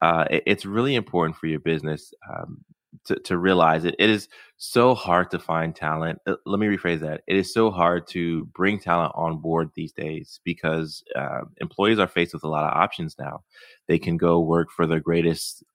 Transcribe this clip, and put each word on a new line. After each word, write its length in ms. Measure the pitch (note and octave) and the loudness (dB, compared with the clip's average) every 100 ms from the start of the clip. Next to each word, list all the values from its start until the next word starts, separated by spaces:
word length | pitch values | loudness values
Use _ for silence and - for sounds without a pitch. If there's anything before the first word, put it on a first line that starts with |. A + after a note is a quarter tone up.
uh, 240 | E2 E2 D#2 | 2 2 2
it, 120 | - - | 0 0
it's 200 | G2+ G2 | -2 -2
really 300 | G#2+ C3+ B2 | -2 0 0
important 400 | - F2 D#2+ D#2 | 0 0 0 -2
for 100 | D#2+ | -6
your 140 | D#2 | -4
business, 520 | E2 D#2+ D#2 D2+ - - - | -2 -2 -2 -8 -10 -20 -14
um, 360 | G1+ - - _ _ _ - | -12 -12 -16 _ _ _ -16
to, 120 | - - | -6 -6
to 180 | - F2 | -2 0
realize 460 | F#2 F2+ D#2+ D#2+ | 4 6 6 4
it. 100 | E2+ - | 0 2
It 120 | G#2+ | 2
is 180 | G#2+ - - - _ | 2 -2 -18 -20 _
so 360 | - A#2+ B2 | -2 2 4
hard 360 | A#2+ F#2 F2 F2 | 2 2 2 2
to 80 | F2 | -4
find 360 | - E2 E2 | -4 -2 -2
talent. 460 | - D#2 D#2 E2 D#2+ - | -4 -4 -4 -4 -6 -6
Uh, 100 | - | -6
let 160 | - G2+ | -4 -2
me 60 | G#2+ | 0
rephrase 340 | G2 F2 E2 | 0 0 -2
that. 220 | D#2 D#2 - | -4 -6 -2
It 100 | F#2+ | 0
is 160 | F2+ | 0
so 180 | - F2 | 2 2
hard 360 | F2 E2+ F2 - | 4 2 2 -2
to 360 | F2+ E2+ E2 A#2 | -4 -2 -2 -6
bring 320 | - G2 G#2 | -2 0 0
talent 340 | F2 E2+ D#2 | 0 0 0
on 240 | - E2 D#2+ | -2 -4 -4
board 320 | E2 E2 D#2+ | -2 -2 -2
these 180 | - D#2+ | -6 -10
days 480 | - D#2 D#2 D2 - | -8 -8 -8 -12 -10
because, 580 | F2+ E2+ D#2+ D#2+ D#2 - - B1+ | -8 -4 -2 -2 -4 -10 -10 -6
uh, 240 | C2+ C2 - - | -6 -6 -10 -10
employees 420 | - - G#2 G#2+ | -8 0 2 2
are 80 | F#2 | 2
faced 280 | - E2+ | 0 -2
with 100 | D#2+ | -4
a 40 | D#2+ | -4
lot 220 | D#2 D2+ | -2 0
of 60 | D#2 | 0
options 400 | G2+ - D#2 - | 0 -2 -10 -8
now. 240 | C#2+ - _ _ - - - | -12 -12 _ _ -20 -12 0
They 100 | E2+ | 0
can 180 | E2+ E2 | 0 0
go 240 | E2+ E2+ | 4 4
work 300 | E2 E2 E2 | 4 0 0
for 160 | - D#2+ | -2 0
the 140 | D#2+ | 0
greatest 640 | E2+ E2+ E2 D#2+ - - _ | 0 2 2 0 -6 -14 _